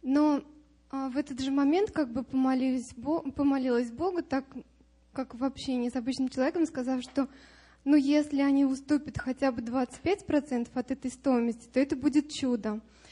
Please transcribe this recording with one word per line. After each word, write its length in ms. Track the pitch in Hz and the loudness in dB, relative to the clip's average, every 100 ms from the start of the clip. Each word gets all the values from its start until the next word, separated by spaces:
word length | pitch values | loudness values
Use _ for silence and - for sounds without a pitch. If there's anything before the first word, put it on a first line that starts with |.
Но, 420 | 254 277 302 285 - - _ _ _ | 2 4 4 2 -2 -20 _ _ _
а, 220 | 269 269 | -8 -4
в 80 | 254 | -4
этот 200 | 294 254 | -4 -4
же 100 | 262 | 0
момент 400 | 277 277 330 415 | 2 4 4 2
как 200 | 359 269 | 0 -2
бы 80 | 233 | -4
помолились 720 | 247 262 262 262 262 254 233 - | -4 0 2 2 0 -2 -4 -10
Бо-, 340 | 240 320 - | -4 -2 -4
помолилась 600 | 277 277 277 254 240 247 | 0 0 2 2 0 0
Богу, 320 | 233 349 349 | -2 -4 -2
так 240 | - 269 269 254 - _ _ _ _ - | -2 -4 -4 -14 -18 _ _ _ _ -10
как 160 | - | -10
в 80 | 226 | -4
общении 460 | 269 262 - 254 240 | -4 -4 -4 -2 -2
с 80 | 254 | -4
обычным 320 | 233 254 262 | -4 -2 -2
человеком, 360 | 254 254 339 | 0 0 2
сказав, 380 | 311 - 247 262 | -2 -2 -4 -4
что, 260 | 247 - 262 - - - - _ | -4 -2 -2 -4 -20 -20 -20 _
ну, 120 | 277 302 | 2 4
если 440 | 269 294 294 277 | 6 2 2 2
они 240 | 277 277 | 2 4
уступят 540 | 277 262 - 294 294 - | 4 0 0 0 0 -8
хотя 320 | - 254 277 | -6 0 0
бы 120 | 233 | -2
двадцать 380 | 233 247 254 - | -4 -2 -2 -4
пять 240 | 320 403 | -2 -2
процентов 520 | - 294 285 247 233 - | 2 0 0 -4 -4 -6
от 160 | 247 | -4
этой 180 | 262 254 | -4 -6
стоимости, 580 | - 285 240 233 233 - | -4 0 2 2 -4 -4
то 80 | - | 0
это 160 | 277 285 | 0 2
будет 340 | 285 277 294 | 2 2 0
чудо. 500 | - 269 240 208 214 - - - | -4 -2 0 -2 -6 -10 -20 -20